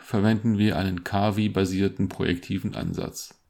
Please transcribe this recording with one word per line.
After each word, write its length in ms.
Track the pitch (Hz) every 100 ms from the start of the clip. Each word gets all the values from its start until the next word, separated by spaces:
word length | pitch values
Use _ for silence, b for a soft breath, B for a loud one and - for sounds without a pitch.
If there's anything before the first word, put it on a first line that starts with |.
verwenden 560 | - 110 104 110 113 104
wir 200 | 104 -
einen 260 | 95 90
K-V-basierten 1040 | - 98 107 104 107 95 95 95 98 - 95
projektiven 680 | - 85 87 - 98 107
Ansatz. 600 | - 85 85 - - - - _